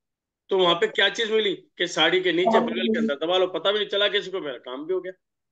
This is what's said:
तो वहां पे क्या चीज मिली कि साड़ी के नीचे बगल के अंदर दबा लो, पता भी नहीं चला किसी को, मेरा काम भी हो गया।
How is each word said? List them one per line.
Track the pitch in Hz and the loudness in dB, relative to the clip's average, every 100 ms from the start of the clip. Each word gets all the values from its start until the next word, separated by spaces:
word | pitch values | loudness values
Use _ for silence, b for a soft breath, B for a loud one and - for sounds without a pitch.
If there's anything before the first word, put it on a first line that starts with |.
| _ _ _ _ _ | _ _ _ _ _
तो | 190 | 2
वहां | 175 170 | 4 4
पे | 220 | 0
क्या | - 196 | 2 0
चीज | 196 220 | 0 0
मिली | 220 208 170 | 0 0 -4
कि | _ _ 175 | _ _ -6
साड़ी | 175 160 185 | 0 2 2
के | 180 | 2
नीचे | 165 190 226 | 2 4 2
बगल | 233 226 226 | 2 -2 0
के | 220 | 0
अंदर | 220 139 | 0 -2
दबा | 160 185 | 0 0
लो, | 180 | 0
पता | 165 196 | 0 -2
भी | 208 | -2
नहीं | 202 | -2
चला | 202 202 | 0 0
किसी | 196 180 | 0 -4
को, | 185 | -8
मेरा | 151 120 | -8 -10
काम | 127 131 156 | -10 -12 -4
भी | |
हो | 185 | -4
गया। | 175 185 _ _ _ | -4 -16 _ _ _